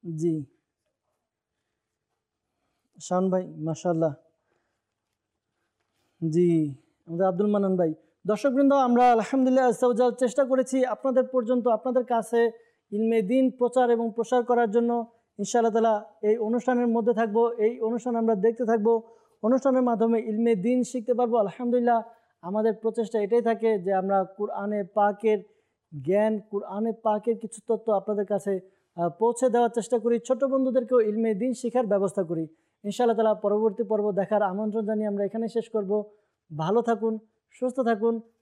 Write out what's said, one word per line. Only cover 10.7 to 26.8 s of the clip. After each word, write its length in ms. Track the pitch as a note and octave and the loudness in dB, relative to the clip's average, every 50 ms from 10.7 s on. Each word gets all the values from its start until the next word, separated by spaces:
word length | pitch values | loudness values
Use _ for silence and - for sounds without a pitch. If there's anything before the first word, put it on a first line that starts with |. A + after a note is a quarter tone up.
| B3+ C4 B3+ | 0 0 0
আপনাদের 380 | - G#3 G#3 - C4+ B3+ B3+ B3+ | 0 -2 -4 -2 0 0 0 0
পর্যন্ত, 440 | B3+ B3+ B3+ A#3 G#3+ B3+ B3 G#3+ B3 | 0 -2 -4 0 0 -2 0 2 0
আপনাদের 360 | A3+ A3 A#3 B3+ B3 B3+ A#3+ | 0 0 -2 -2 -2 -2 0
কাছে 480 | - A#3+ A3+ A3+ A3+ - A#3 A#3 A3+ A3+ A3+ _ _ _ _ _ _ | 0 -2 -2 -2 0 0 2 2 2 0 -4 _ _ _ _ _ _
ইলমে 300 | - G#3 A3 A3+ A3+ A3+ | -4 -2 0 0 2 0
দিন 300 | G#3+ F3+ B3 C4 C4 B3+ | 0 2 2 2 2 2
প্রচার 380 | - B3+ B3 A#3+ A#3+ C4 B3+ A#3 | 0 0 -2 0 2 2 2 4
এবং 220 | A#3+ A3+ A#3 A#3+ G#3 | 2 0 0 -4 -4
প্রসার 280 | A#3 A3+ - B3+ B3+ A#3+ | -4 -4 0 0 0 2
করার 280 | A#3+ B3 A#3+ A#3+ A3 | 2 2 2 2 2
জন্য। 340 | G3 A#3+ A#3 A#3 A#3+ A#3+ A3+ A#3 _ _ _ _ _ - | 2 0 2 2 0 -2 -4 -6 _ _ _ _ _ -10
ইনশাআল্লাহ 360 | G3+ F#3+ - A#3+ A3+ A#3 G#3 | -8 -2 0 2 2 2 2
তাআলা 320 | A3+ A3 A3+ A3 G#3 G#3 - _ _ | 2 2 2 2 0 -2 -10 _ _
এই 160 | - G#3 G#3+ A#3+ | 0 0 0 2
অনুষ্ঠানের 500 | A3 G#3+ A#3 B3 A#3 - B3+ A#3+ A#3+ A#3+ | 0 -2 -2 -2 0 0 0 0 2 0
মধ্যে 260 | A3+ A#3 A3+ A3+ A#3 | 0 0 2 0 0
থাকবো, 360 | G3+ A#3 A3+ G3+ A3+ A#3 A#3 | 0 0 0 2 2 0 0
এই 300 | A#3 A#3+ G#3 A3 A#3+ B3+ | 0 0 0 0 0 0
অনুষ্ঠান 360 | A3+ A3 A#3+ A#3 - B3 A#3 | -4 -4 -4 -4 -4 -2 -2
আমরা 200 | A3+ A3+ A3 A3+ | 0 0 0 0
দেখতে 300 | G3 F#3 A3+ A#3 A#3 B3+ | 2 2 0 0 0 0
থাকবো। 360 | G#3 A3+ A#3 G#3 A3+ A#3 A3+ A3+ - - _ _ _ _ _ | 0 0 2 2 2 2 0 -2 -8 -20 _ _ _ _ _
অনুষ্ঠানের 400 | - A3 B3+ C4 - C#4 B3+ C4 | 0 2 2 2 2 2 2 2
মাধ্যমে 380 | B3+ B3 A#3 G3+ A3+ A3+ A3+ A3 | 2 2 2 0 2 2 2 0
ইলমে 360 | A#3+ A3+ G#3+ G#3+ A#3 A#3 A#3 | -2 -2 -2 0 2 2 0
দিন 280 | F#3+ F3 A#3 B3+ B3+ A#3+ | 2 2 0 2 2 0
শিখতে 300 | - - B3+ G#3+ B3 B3 | -2 -4 -8 -2 -2 0
পারবো। 240 | A3 B3 A#3 A3+ A#3+ | 0 0 0 2 0
আলহামদুলিল্লাহ, 680 | G#3 G3 - - B3 A#3+ A#3+ B3 A#3+ A#3+ A#3 A3+ A3 - - _ _ _ _ _ | 0 0 -2 -6 -4 0 0 2 2 2 2 2 0 -4 -18 _ _ _ _ _
আমাদের 320 | - E3+ G3 G#3+ G#3+ A3+ G#3+ | -10 -6 -4 0 0 0 -2
প্রচেষ্টা 460 | A3 - A3+ A3 A3+ A3+ G3+ - A3 | 0 -4 -4 -2 -2 -6 -2 -2 -2
এটাই 220 | G#3 G3 A3 A#3+ | -2 2 0 0
থাকে 380 | A#3 A#3 A3+ G3+ A3 A3+ A3 G3+ | 2 2 -2 0 0 0 0 0
যে 140 | F3 F#3+ G3 | 0 0 0
আমরা 300 | F#3+ F#3+ G3 G3 G3 F#3+ | 0 0 2 2 0 0
কোরআনে 600 | F#3 F#3+ - G#3 G#3 - - G3 G#3 G#3 G#3 G3+ | 0 -6 -8 -8 -6 -6 -6 -6 -4 -4 -4 -6
পাকের 560 | F#3 _ G#3+ G#3 G3+ G3+ G3+ - A3 G#3+ G3+ F3+ _ _ _ _ _ _ _ _ _ - D3 | -4 _ 2 2 2 0 0 0 0 0 0 -2 _ _ _ _ _ _ _ _ _ -14 -10
জ্ঞান, 380 | C3 C#3+ F#3 G3+ G#3+ A3 A3 G#3 | -4 0 2 2 2 2 0 -2
কোরআনে 520 | G3+ _ - G3+ G#3 - F#3 G3+ | -6 _ -8 -8 -8 -6 -6 -4